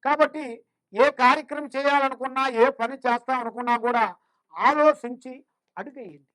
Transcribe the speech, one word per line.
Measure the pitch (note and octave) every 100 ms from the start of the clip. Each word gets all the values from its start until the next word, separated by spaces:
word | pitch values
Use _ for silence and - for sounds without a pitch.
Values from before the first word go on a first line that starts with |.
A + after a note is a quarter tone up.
కాబట్టి | C4+ D4+ D4 D#4 C#4 A#3 _ _ _
ఏ | G3 C#4
కార్యక్రమం | C#4 B3+ D4 D4 D4 D4 C4
చేయాలనుకున్నా, | C#4 C#4+ C4+ C4 B3+ C4 C4+
ఏ | A#3 B3+
పని | C4+ A#3 C4+
చేస్తామనుకున్నా | B3+ A#3+ A#3+ C4 A#3 A3+ B3 A#3+
కూడా | A3+ A#3+ G#3+ - _ _ _ E3
ఆలోచించి | A3+ D4 D4+ D4 A#3+ B3 B3+ B3+ _ _ _ -
అడిగేయండి. | A3+ C#4 G#3+ C#3+ C#3